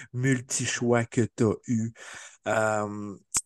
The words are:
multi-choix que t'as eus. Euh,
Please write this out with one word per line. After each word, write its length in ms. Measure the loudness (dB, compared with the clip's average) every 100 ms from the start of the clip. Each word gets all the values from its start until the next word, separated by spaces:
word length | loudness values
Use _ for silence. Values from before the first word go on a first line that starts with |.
| -10
multi-choix 920 | -2 2 0 -2 -4 -4 -2 2 2
que 180 | 2 0
t'as 300 | 0 2 2 2 0
eus. 260 | 0 0 -6 -18 -18 -18 -8 -2
Euh, 640 | 0 2 0 -2 -6 -10 -12 _ -6